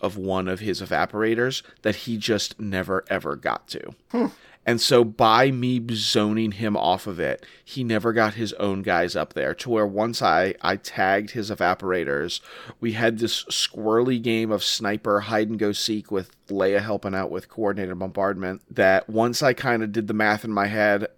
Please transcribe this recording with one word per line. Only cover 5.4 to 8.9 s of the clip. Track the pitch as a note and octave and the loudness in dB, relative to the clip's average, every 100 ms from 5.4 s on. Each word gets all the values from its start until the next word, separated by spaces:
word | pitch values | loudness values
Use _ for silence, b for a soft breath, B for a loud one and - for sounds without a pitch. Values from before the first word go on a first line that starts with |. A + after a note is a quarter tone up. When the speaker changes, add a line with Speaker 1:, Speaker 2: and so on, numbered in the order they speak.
| C3+ | 4
Speaker 1:
me | B2+ B2 B2+ A#2 | 2 0 0 -2
zoning | A2+ G#2+ A#2 G#2 A2 A2+ | -2 0 2 2 2 0
him | G2 A2 G#2 | -2 -2 0
off | - F#2+ - | 2 0 -2
of | F2 | -4
it, | D2 - b b | -2 -4 b b
he | b C#3 | b -6
never | B2 A2 A#2 | -2 0 2
got | A2+ A2 | 2 2
his | G#2+ A2 | 0 -6
own | - G2+ G2 | -2 -2 -2
guys | G2 | 0